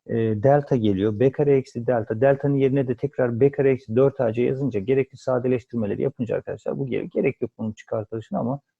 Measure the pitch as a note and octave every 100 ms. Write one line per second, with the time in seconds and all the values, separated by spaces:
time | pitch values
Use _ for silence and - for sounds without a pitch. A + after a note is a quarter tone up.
0 | - A2+ A2+ G#2+ A#2+ C#3+ C#3+ C3 G#2+ F#2+
1 | G#2 G#2 C3 C3 C#3+ C#3 C3 B2 A#2+ B2
2 | A2 A2 C3+ C3+ C#3+ C#3 C3+ C#3 B2+ B2+
3 | C#3 - B2+ A#2 C#3 - C3+ C3 - A2+
4 | C#3 - A#2+ A2+ B2 C3+ C#3 G#2+ G2 C3+
5 | C3 - - B2+ B2+ B2+ - A#2 G#2 G2+
6 | - - A#2+ G2 - - - C#3+ C3+ A2
7 | F3+ - C#3+ - A#2+ - A2 G#2+ - A#2
8 | G#2 A2+ - F#3+ B2 C#3 - _